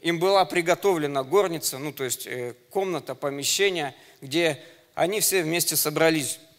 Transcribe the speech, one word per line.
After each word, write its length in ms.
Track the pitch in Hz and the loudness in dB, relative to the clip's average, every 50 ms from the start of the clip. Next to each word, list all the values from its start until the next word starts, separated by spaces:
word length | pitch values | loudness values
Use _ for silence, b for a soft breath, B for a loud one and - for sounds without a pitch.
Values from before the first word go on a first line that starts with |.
Им 180 | - 165 170 165 | -2 -2 0 2
была 260 | 175 190 196 196 180 | 2 4 4 4 4
приготовлена 760 | - - 175 165 170 170 - - 202 185 160 147 143 143 139 135 | 4 0 0 2 2 2 2 2 2 2 2 0 -2 -2 -2 -2
горница, 540 | 127 151 202 196 185 165 151 - - - | 2 2 2 2 2 0 -4 -6 -6 -6
ну, 140 | 131 143 151 | -6 -8 -8
то 140 | 143 - 135 | -8 -6 -6
есть, 200 | 123 117 - - | -4 -4 -6 -8
э, 300 | - 123 127 123 120 113 - _ _ | -8 -8 -8 -8 -8 -10 -14 _ _
комната, 420 | - 196 196 190 175 143 127 - 131 | -4 -2 -2 -2 -2 -4 -6 -8 -8
помещение, 800 | 127 - 143 139 143 139 - - - 196 202 185 170 147 135 131 B B B B B | -6 -6 -6 -4 -4 -2 -2 0 2 2 0 0 -2 -4 -6 -8 B B B B B
где 420 | B 131 131 165 175 160 143 131 B B B B B B B | B -4 0 2 2 2 0 -2 B B B B B B B
они 240 | - 147 175 208 214 | -2 0 0 0 0
все 240 | 165 - 190 190 165 | 0 0 2 0 0
вместе 320 | 156 165 170 160 - 156 | 0 0 0 0 0 -2
собрались. 640 | 147 - 156 151 151 160 165 160 156 135 117 - - - - _ | -2 -2 0 2 4 4 4 4 2 0 -4 -6 -10 -12 -20 _